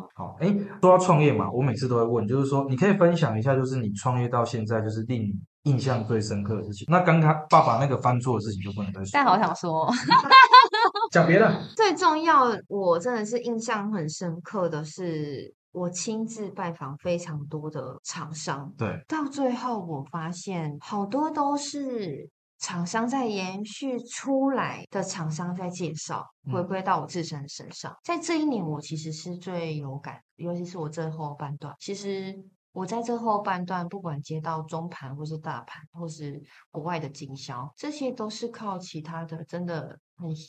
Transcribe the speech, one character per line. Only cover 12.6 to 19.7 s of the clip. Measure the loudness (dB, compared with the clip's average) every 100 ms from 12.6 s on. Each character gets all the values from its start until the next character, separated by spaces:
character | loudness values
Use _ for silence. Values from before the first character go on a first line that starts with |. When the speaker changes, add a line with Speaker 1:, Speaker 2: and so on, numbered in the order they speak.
| -4
Speaker 2:
我 | -2 2 2
真 | 2
的 | -2
是 | -2 -2
印 | -2 -4
象 | -2 -2 -2
很 | -2 -4
深 | -4 -6 -6
刻 | -6 -2 -2
的 | -2
是， | -8 -8 -6 -4 -4 -8 -10 -18 _
我 | -6 -6
亲 | -4 -6 -4 -6
自 | -6 -10
拜 | -6 -8
访 | -8 -10 -8
非 | -4 -4
常 | -4 -8 -8
多 | -8 -8
的 | -8 -10 -12
厂 | -12 -10 -10
商。 | -10 -6 -6 -8 -6
Speaker 1:
对。 | -6 -6 -6
Speaker 2:
到 | -4
最 | -4 -2 -2
后 | -2 -4